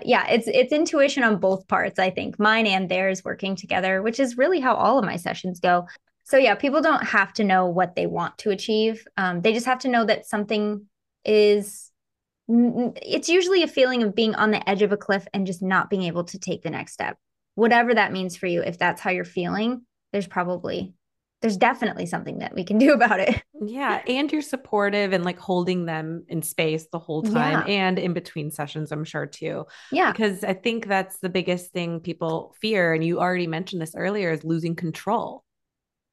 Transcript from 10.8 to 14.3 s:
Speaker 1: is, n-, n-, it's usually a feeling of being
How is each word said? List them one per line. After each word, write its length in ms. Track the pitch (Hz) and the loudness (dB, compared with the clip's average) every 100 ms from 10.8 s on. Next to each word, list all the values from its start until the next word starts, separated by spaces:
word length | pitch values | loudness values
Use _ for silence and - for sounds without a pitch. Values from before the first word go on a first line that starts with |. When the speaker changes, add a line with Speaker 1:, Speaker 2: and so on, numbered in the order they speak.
| 208 _ _ _ - | -10 _ _ _ 2
Speaker 1:
is, 680 | 214 208 208 202 - - _ _ _ _ _ - | 6 6 4 0 -12 -20 _ _ _ _ _ 2
n-, 240 | 233 240 - | 4 4 2
n-, 160 | 247 - | -2 -4
it's 260 | - 302 - | -4 -4 2
usually 340 | 359 359 381 | 2 4 4
a 40 | 320 | 2
feeling 360 | 277 254 247 | 4 2 2
of 120 | 214 214 | 0 2
being 200 | 220 | 0